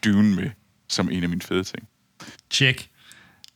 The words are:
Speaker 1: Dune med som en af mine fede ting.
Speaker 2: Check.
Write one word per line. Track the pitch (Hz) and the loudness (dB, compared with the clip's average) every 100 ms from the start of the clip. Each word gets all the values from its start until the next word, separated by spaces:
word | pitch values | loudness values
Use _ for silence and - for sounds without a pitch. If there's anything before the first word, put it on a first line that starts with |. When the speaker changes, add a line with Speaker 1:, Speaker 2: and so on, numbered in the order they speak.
Speaker 1:
Dune | 110 101 107 90 | 2 4 4 2
med | 92 - _ _ - | -2 -8 _ _ -8
som | - 90 | -4 -2
en | 92 | -2
af | 87 | -2
mine | 87 | -4
fede | - 95 | -4 -4
ting. | 95 - - _ _ _ - - - | -4 -12 -18 _ _ _ -20 -20 -6
Speaker 2:
Check. | - 131 127 - _ - - - _ - | 2 2 0 -8 _ -20 -20 -20 _ -20